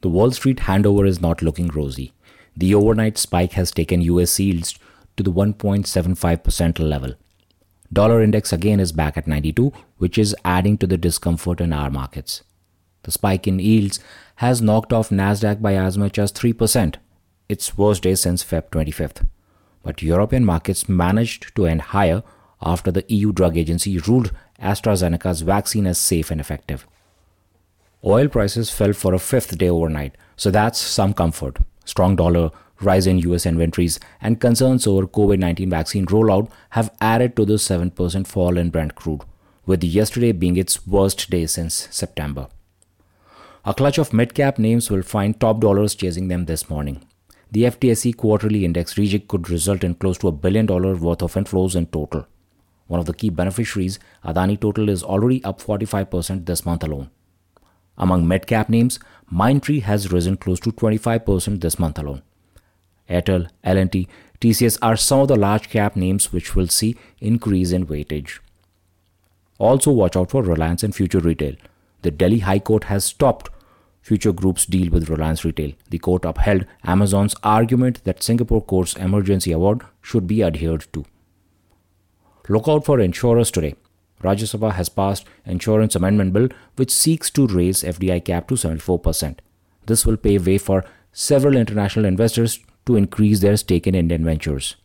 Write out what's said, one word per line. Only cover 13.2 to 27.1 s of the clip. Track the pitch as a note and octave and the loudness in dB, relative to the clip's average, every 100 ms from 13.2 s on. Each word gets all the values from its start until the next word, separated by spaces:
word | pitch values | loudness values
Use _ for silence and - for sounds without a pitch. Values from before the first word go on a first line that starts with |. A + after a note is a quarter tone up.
| G2+ F#2+ G2 | -2 0 0
in | F#2+ | 0
yields | G2 A2 G2+ - - - - - | 4 4 2 -4 -12 -20 -20 -4
has | B2 B2+ | 0 2
knocked | A2 G#2+ - | 4 2 2
off | A#2 A2 | 0 0
Nasdaq | G2 G2 G#2 G#2+ G#2 | 0 0 0 0 0
by | G#2+ | 0
as | F#2+ F#2 F#2+ | 2 0 0
much | G2+ - | -2 0
as | G2+ | -2
three | - A#2+ | 0 -2
percent, | A#2 A2+ B2 F2 - _ _ _ _ _ | 0 0 2 0 -4 _ _ _ _ _
its | G2+ - - | -8 -6 0
worst | G#2 F#2+ | 2 2
day | F#2 | 2
since | F#2+ F2+ F2+ | 0 0 -2
Feb | - E2 - | -2 -6 -4
twenty-fifth. | E2 D2+ D#2 D#2 - - - _ _ _ _ | -4 -4 -4 -8 -2 -4 -4 _ _ _ _
But | - - | -12 -6
European | D#2 E2+ G#2+ C3 | 0 0 2 2
markets | A2+ E2 - F#2+ - | 2 2 -2 -4 -2
managed | F#2 F2 G#2 A#2 - - | 0 2 0 -2 -6 -10
to | - F2 | -2 0
end | D#2+ | 0
higher | - - F#2 F2 - _ _ _ | -2 0 2 0 -6 _ _ _
after | - F2+ - | -4 -2 -2
the | F#2 - | -4 -2
E | A2 | 0
U | G#2 | 0
drug | F#2 F2+ E2 | 2 2 2
agency | D#2+ E2+ G2+ F#2 | -2 -2 -2 -4
ruled | F2 B2+ A2 - _ _ | 0 0 0 -6 _ _
AstraZeneca's | A2 - A2+ G2 F2 E2+ F#2 E2+ | -4 -2 0 0 0 0 -2 -4
vaccine | D#2+ G2 - G#2+ F#2+ | 0 -2 0 -2 0
as | E2 | 0
safe | - E2+ D#2 | 0 -2 -2
and | D#2 | -6
effective. | D2 D2+ - C2+ - _ _ | -6 -10 -8 -12 -12 _ _